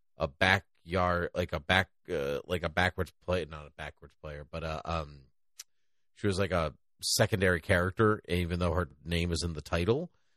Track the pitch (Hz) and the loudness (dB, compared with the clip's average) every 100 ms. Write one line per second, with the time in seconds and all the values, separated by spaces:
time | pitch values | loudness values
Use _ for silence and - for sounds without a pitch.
0 | _ - 78 71 92 98 - _ 82 92 | _ -6 -4 2 4 4 0 _ -4 0
1 | 90 87 85 - 90 85 73 92 92 _ | 2 0 -2 -4 -4 -4 2 2 2 _
2 | - 82 69 71 - 87 82 78 90 - | -6 -4 -2 -4 -4 -4 -2 0 0 0
3 | 87 - - 90 76 78 76 - 76 - | -6 -6 -2 -2 -2 -10 -14 -12 -14 -14
4 | 73 _ 76 73 71 82 80 80 - 82 | -20 _ -12 -12 -12 -8 -6 -6 -4 -6
5 | 76 69 67 _ _ - - _ _ _ | -6 -14 -20 _ _ -20 -20 _ _ _
6 | _ - 104 92 95 87 76 - _ _ | _ -4 -2 0 0 0 0 -6 _ _
7 | - - 110 98 92 87 - 92 92 - | -2 2 2 2 2 2 2 2 2 2
8 | 107 107 - 87 85 90 90 85 87 - | 2 2 0 0 0 0 0 0 -2 -6
9 | 80 85 87 82 85 78 - 85 87 135 | -4 0 0 -2 -2 -6 -4 0 2 0
10 | 175 _ _ | -2 _ _